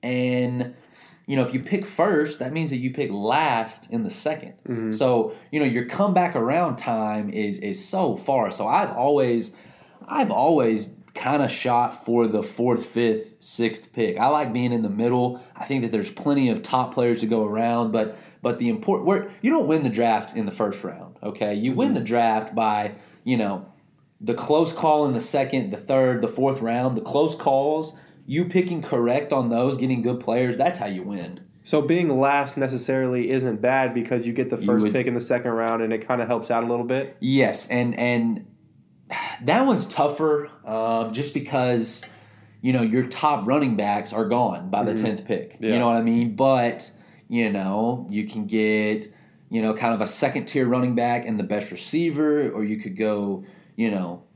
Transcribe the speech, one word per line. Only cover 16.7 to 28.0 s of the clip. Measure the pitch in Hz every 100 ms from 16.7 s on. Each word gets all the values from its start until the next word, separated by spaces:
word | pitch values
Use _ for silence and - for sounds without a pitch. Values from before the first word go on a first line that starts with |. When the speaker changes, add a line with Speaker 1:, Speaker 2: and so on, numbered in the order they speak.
| 127 120
Speaker 1:
players | - 120 117
to | 110
go | 113 107
around, | 107 117 117 113
but, | 113 107 - - -
but | 123 120
the | 120
import-, | 110 - 190 143
where, | 196 - -
you | 226
don't | 320 180
win | 160
the | 139
draft | 107 117 110 104 113
in | 104
the |
first | - 107 95
round, | - 90 87 -
okay? | 104 101 104
You | 104 120
win | 131 269
Speaker 2:
Mm-hmm. | -
Speaker 1:
the |
draft | 104 117 117 110 110 110
by, | 110 107 104 104 - -
you | - 123
know, | 104 98 - - _ _ _ _
the | 107
close | 120 - 151 160
call | - 160 151 143
in |
the | 120
second, | - 147 131 135 104
the | 107
third, | - 135 127 123
the | 107
fourth | - 131 135
round, | 113 117 131 117
the |
close | 107 143 156 156
calls, | - 135 139 156 156 -